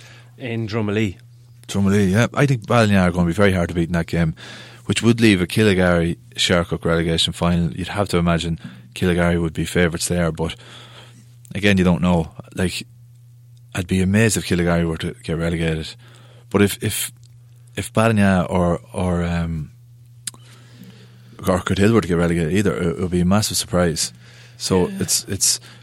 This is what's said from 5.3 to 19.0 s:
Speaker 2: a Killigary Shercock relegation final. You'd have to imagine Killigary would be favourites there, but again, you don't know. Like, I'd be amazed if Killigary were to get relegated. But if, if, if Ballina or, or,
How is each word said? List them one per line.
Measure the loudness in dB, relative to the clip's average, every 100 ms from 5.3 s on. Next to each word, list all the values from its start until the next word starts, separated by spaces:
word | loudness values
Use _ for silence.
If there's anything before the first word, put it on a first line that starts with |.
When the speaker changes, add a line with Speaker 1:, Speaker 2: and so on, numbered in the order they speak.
| 4
Speaker 2:
a | 2
Killigary | 2 2 4 2 2 0 -4 -10 -6
Shercock | 0 0 0 -4
relegation | -2 0 0 -2 -2
final. | -2 0 0 -2
You'd | -4 -6
have | -4 -2
to | 0
imagine | 0 0 -2 -8 -10 -20 -18
Killigary | -4 0 2 2 0
would | -2
be | -4
favourites | -2 0 0 0 -4
there, | -2 -2
but | -2 -6 -8 -18 -20 -20 -20 -20 -20 -20 -20 -16
again, | -2 2 4
you |
don't | 4 2
know. | 2 0 -2 -8 -12
Like, | -6 -4 -6 -12 -20 -20 -20 -20 -20 -20 -20 -10
I'd | -8 -2
be | 0
amazed | 2 4 4 2
if |
Killigary | -2 0 2 2 0
were | -4
to | -8 -8
get | -6 -4
relegated. | -2 -2 -2 -4 -6 -14 -20 -20 -20 -20 -4
But | 2
if, | 2 0
if, | -4 -4 -8 -12 -20 -20 -20 -20 -14
if | -10 -4
Ballina | 2 2 4 4 2 0
or, | 0 0 -2 -6
or, | -4